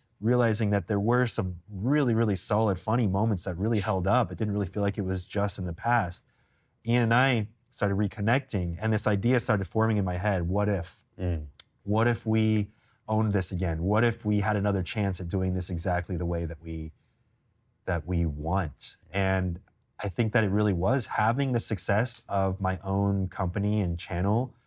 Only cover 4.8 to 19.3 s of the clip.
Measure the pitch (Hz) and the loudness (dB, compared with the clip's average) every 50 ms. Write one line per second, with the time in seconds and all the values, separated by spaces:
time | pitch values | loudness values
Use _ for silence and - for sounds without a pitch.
4.8 | 101 101 98 - 95 95 95 92 87 - - 104 104 101 - - 92 87 85 - | 0 0 0 -2 -2 -2 -2 -4 -6 -4 -4 -2 -2 -2 -2 -4 -6 -6 -6 -4
5.8 | - 120 123 117 92 90 - - - _ _ _ _ _ _ _ _ _ _ _ | 0 2 2 2 2 0 -4 -10 -14 _ _ _ _ _ _ _ _ _ _ _
6.8 | - 113 120 123 117 110 117 123 131 135 127 113 107 107 - _ _ _ - - | -2 0 2 2 4 4 4 4 4 4 2 2 0 -4 -8 _ _ _ -6 -2
7.8 | 107 101 98 101 107 98 - - 101 110 123 139 - - - 95 87 87 82 82 | 0 0 2 2 0 0 -2 -2 0 2 2 2 0 -2 -4 -2 -2 -4 -4 -2
8.8 | 110 110 110 104 - 110 104 101 95 120 127 120 - - 110 98 95 - - 110 | 0 0 0 2 2 2 0 2 2 2 2 2 2 2 0 0 -2 -2 -2 0
9.8 | 110 113 110 104 95 92 90 87 92 107 98 90 85 87 95 101 104 104 101 87 | 0 2 2 0 0 0 -2 -2 0 0 0 0 0 0 0 0 2 2 0 -2
10.8 | 82 - - - _ _ _ - 92 90 87 78 73 71 - - - _ _ _ | -4 -6 -14 -20 _ _ _ -6 -4 -2 -2 -2 -6 -8 -14 -20 -20 _ _ _
11.8 | - 101 104 110 113 120 117 104 - 110 110 110 110 110 110 107 104 - - _ | -4 -2 0 2 2 2 2 0 0 0 2 2 4 4 2 2 0 -2 -6 _
12.8 | _ _ _ _ _ - 110 110 110 107 98 98 90 - 95 85 90 87 82 82 | _ _ _ _ _ -2 0 2 2 2 2 0 0 -2 -2 -2 -2 -2 -2 0
13.8 | 85 98 104 107 120 120 117 - - 107 107 101 98 107 104 101 98 104 98 95 | 0 2 2 4 4 2 0 0 -2 0 0 2 2 0 0 0 2 2 2 0
14.8 | 87 - - 110 101 98 92 - 90 85 101 92 92 92 92 92 87 - 90 82 | -2 -2 -2 -2 0 0 -2 -4 -4 -4 -2 0 0 0 -2 -2 -4 -4 -4 -4
15.8 | 82 92 87 87 90 - 92 85 90 85 85 85 85 78 78 - 85 82 80 80 | -2 0 0 -2 -2 -2 -4 -2 -2 -2 -2 -2 -4 -4 -6 -10 -10 -10 -8 -8
16.8 | 78 78 - _ _ _ _ _ _ _ _ _ _ _ _ _ _ _ _ _ | -8 -10 -12 _ _ _ _ _ _ _ _ _ _ _ _ _ _ _ _ _
17.8 | _ - 87 82 73 85 90 85 85 80 71 73 73 80 92 98 90 135 - - | _ -4 -4 -2 -2 -2 0 0 0 0 -2 -4 -2 -2 0 0 0 -2 -6 -12
18.8 | - - - _ _ - 92 98 95 95 | -16 -16 -16 _ _ -6 -2 0 2 2